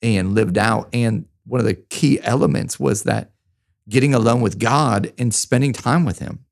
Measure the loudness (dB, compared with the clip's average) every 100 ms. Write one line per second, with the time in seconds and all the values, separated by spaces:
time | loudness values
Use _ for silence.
0 | -2 0 2 0 2 2 2 0 -4 -2
1 | -2 -2 -6 _ -6 -2 -2 -2 _ -2
2 | 0 2 0 0 0 0 -4 -4 -2 -2
3 | -2 -4 -4 _ _ _ _ _ -2 2
4 | 4 4 2 2 0 0 0 2 2 0
5 | -2 -2 -2 -2 0 0 0 -2 0 0
6 | 0 -4 -10 -12 -10